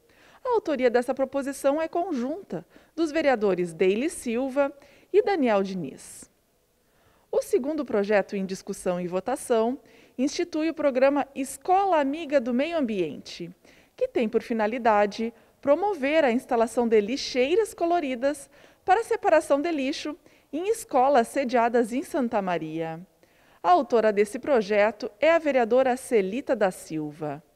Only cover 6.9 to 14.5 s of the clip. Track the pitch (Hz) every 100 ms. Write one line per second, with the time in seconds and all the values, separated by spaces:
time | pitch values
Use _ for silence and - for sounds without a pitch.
6.9 | _ _ _ _ 480 - 392 269 311 254
7.9 | 214 202 208 196 202 190 190 - 196 190
8.9 | 180 175 185 208 285 - 226 226 269 -
9.9 | - _ - 285 - 349 311 320 311 294
10.9 | 254 269 285 - - 269 - - 370 392
11.9 | 320 269 311 294 285 233 240 320 330 240
12.9 | 202 156 127 - - 170 - _ _ _
13.9 | - 508 339 220 220 -